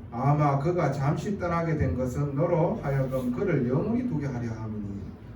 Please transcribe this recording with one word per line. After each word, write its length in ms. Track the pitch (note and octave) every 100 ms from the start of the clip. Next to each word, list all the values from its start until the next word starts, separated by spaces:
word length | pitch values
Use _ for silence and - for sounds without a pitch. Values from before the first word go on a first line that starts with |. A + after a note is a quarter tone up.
| -
아마 480 | A#2 C3+ D3 D3 C#3
그가 320 | E3+ F3 D3
잠시 480 | D3 C#3 F3+ G#3 G3+
떠나게 380 | F3+ E3+ E3 C#3+
된 200 | C3+ B2+
것은 380 | B2+ D3 C#3+
너로 420 | C#3 F3 E3 F3+ A3
하여금 480 | C#3+ C#3 B2 C3 B2
그를 360 | - G3 C#3+ A#2+
영원히 400 | D3 G3+ A#3+ B3
두게 180 | D3 C#3
하려 240 | A#2+ A#2
함이니 480 | A2 A2 G#2+ G2+ G2 F#2 - -